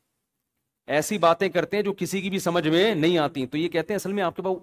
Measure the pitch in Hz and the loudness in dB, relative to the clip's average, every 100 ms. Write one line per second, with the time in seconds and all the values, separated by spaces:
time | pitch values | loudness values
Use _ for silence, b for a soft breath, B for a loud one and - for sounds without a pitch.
0 | _ _ _ _ _ _ _ _ - 139 | _ _ _ _ _ _ _ _ -4 -2
1 | 151 214 165 165 190 175 156 208 202 202 | -2 2 2 4 0 0 -2 -2 -2 -2
2 | 175 196 190 190 180 170 156 165 185 190 | -4 -4 -4 -2 0 0 2 4 4 4
3 | 156 175 147 143 127 151 170 160 160 208 | 2 2 0 -2 -4 -2 -2 -2 -2 -4
4 | 185 202 180 - 180 180 | -4 -2 -2 -2 -4 -4